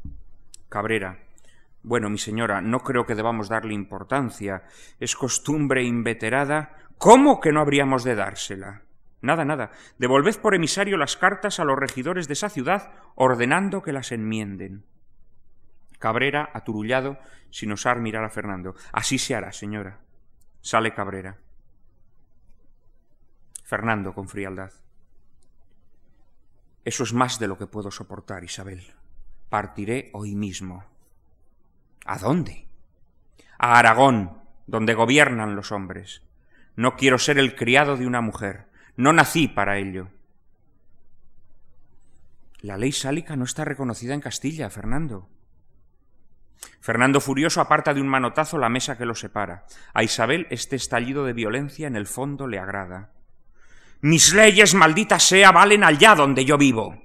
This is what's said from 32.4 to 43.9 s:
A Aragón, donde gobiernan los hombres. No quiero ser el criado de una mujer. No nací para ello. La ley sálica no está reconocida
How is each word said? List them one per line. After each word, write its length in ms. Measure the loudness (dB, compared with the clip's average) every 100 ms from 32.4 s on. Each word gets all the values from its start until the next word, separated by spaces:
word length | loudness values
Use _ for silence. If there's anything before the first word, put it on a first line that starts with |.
| -4 -10 -16 -18 -20 _ _ _ _ _ _ -2
A 200 | 6 8
Aragón, 600 | 8 8 6 4 -2 -10 -20 -20 -6
donde 280 | -2 0
gobiernan 600 | 2 4 6 4 2 -6
los 160 | -6 -8
hombres. 520 | -10 -10 -14 -16 -20 -20 _ _ _ -14 -2
No 200 | -2 2
quiero 220 | 4 4
ser 200 | 2 2
el 160 | 2
criado 440 | 0 2 4 4 0
de 80 | -2
una 160 | -2
mujer. 480 | -4 -6 -10 -10 -18 _ _ 0
No 160 | 2
nací 360 | 4 4 2 0
para 280 | 0 -2 -2
ello. 320 | -4 -10 -14 -20 _ _ _ _ _ _ -20 -20 -20 -20 -20 -20 -20 -20 -20 -20 -20 -20 -20 -20 -20 -20 -20 -16
La 180 | -12 -6
ley 140 | -4
sálica 440 | -4 -4 -6 -6 -8
no 80 |
está 220 | -8 -6 -8
reconocida 480 | -6 -8